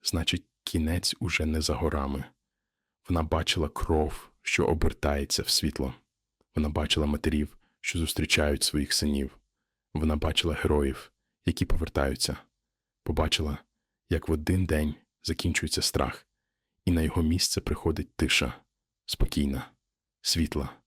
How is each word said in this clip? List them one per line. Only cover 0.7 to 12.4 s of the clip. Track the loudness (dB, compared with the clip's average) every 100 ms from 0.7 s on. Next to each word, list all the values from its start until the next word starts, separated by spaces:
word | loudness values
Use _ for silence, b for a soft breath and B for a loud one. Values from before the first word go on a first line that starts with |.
| -2 0 0 -2 -4
уже | -4 -2 0
не | 0
за | -2
горами. | 0 0 0 -2 -4 -8 _ _ _ _ _ _ _ -2
Вона | 0
бачила | 2 0 0 0 0
кров, | -2 0 2 2 -4 -14 _
що | -4 0 2
обертається | 4 2 2 -2 -2 -2 -4
в | 0
світло. | 0 0 -2 -6 -6 _ _ _ _ _ -2
Вона | 0
бачила | 0 0 2 2
матерів, | 0 0 0 -2 -6 _ _
що | -6 -2
зустрічають | -2 -2 0 2 2 2
своїх | 0 0 0
синів. | 0 0 0 -2 -8 _ _ _ _ _
Вона | -2 0 2
бачила | 0 0 0
героїв, | 0 2 2 2 -2 -12 _ _ _ -4
які | -2 2
повертаються. | 2 0 0 0 0 -4 -4